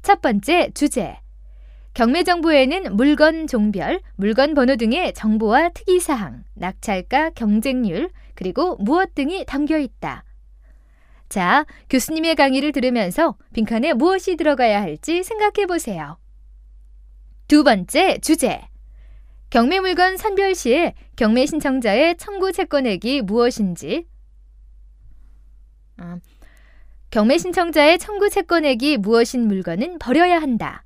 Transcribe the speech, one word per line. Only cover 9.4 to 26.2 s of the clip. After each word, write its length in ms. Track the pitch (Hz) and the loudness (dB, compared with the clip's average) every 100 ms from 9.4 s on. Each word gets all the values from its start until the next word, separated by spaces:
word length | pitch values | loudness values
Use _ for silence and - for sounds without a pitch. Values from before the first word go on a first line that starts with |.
| - | -6
담겨 320 | 277 294 311 | -6 -2 -2
있다. 460 | 262 - 156 127 - - - - - - _ _ _ - - | -2 -8 -12 -12 -18 -20 -20 -20 -20 -20 _ _ _ -20 -8
자, 360 | 202 175 254 302 - - | -2 2 2 0 -14 -2
교수님의 460 | 262 - 320 330 | -2 -2 -2 0
강의를 380 | 311 277 262 294 | 2 2 2 -2
들으면서 640 | 285 254 240 185 185 320 - _ | -2 0 0 -2 0 -2 -2 _
빈칸에 420 | - 220 226 302 | -4 -2 0 0
무엇이 420 | 254 330 381 370 339 | 2 2 0 -2 0
들어가야 460 | 311 277 240 202 | 0 2 2 2
할지 400 | 190 151 - 339 | -2 -8 -4 -4
생각해 440 | 370 440 415 415 381 | -4 -2 0 0 -2
보세요. 520 | 339 240 175 147 151 - - - - - - - - - - - - - | -4 -4 -10 -10 -16 -20 -20 -20 -20 -20 -20 -20 -20 -20 -20 -20 -20 2
두 160 | 294 | 4
번째 560 | 285 208 175 294 370 - | 4 2 0 0 2 0
주제, 420 | - 311 220 147 - - - - - - - - - | -2 0 0 -4 -12 -20 -20 -20 -20 -20 -20 -20 -2
경매 280 | 233 240 381 | 0 2 0
물건 380 | 381 349 370 381 | 0 2 2 0
선별 400 | 427 392 392 370 | -2 0 0 -2
시에 380 | 240 285 330 - - | 0 2 0 -4 -20
경매 320 | - 214 233 294 | -2 0 2 0
신청자의 720 | 311 277 262 233 214 320 349 | -2 -2 -2 0 2 2 0
청구 340 | - 403 381 | -8 -4 -4
채권액이 720 | 370 359 285 254 180 220 277 | -2 -2 -2 -2 -4 -2 -4
무엇인지, 840 | 190 220 240 240 196 170 143 277 - - - - - - - - - - - - - - - - - _ _ - | -2 0 0 0 -4 -4 -6 -6 -8 -20 -20 -20 -20 -20 -20 -20 -20 -20 -20 -20 -20 -20 -20 -20 -20 _ _ -20
아, 220 | 175 175 | -16 -16